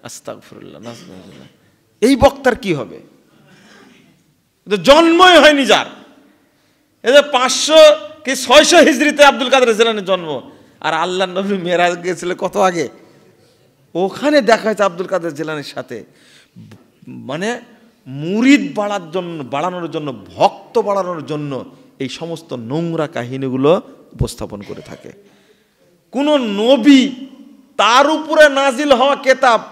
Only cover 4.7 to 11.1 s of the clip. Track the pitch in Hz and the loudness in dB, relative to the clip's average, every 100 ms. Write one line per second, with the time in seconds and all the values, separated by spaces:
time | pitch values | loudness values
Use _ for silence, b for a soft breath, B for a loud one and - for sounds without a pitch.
4.7 | 202 165 285 330 339 359 339 285 294 247 | -4 4 6 6 4 6 8 6 4 2
5.7 | 180 120 - - _ _ _ _ _ _ | 0 0 -12 -20 _ _ _ _ _ _
6.7 | _ _ _ - 277 285 254 254 254 - | _ _ _ 2 2 4 0 -2 -2 2
7.7 | 320 311 302 - - - 262 - 269 302 | 6 6 6 -2 -14 -8 -8 2 4 6
8.7 | 339 294 269 294 294 285 226 254 262 247 | 6 6 4 0 4 4 4 0 0 2
9.7 | 208 226 214 185 190 165 135 - b b | 2 0 -2 -4 -4 -4 -10 -12 b b
10.7 | b - 160 170 | b -6 -4 -4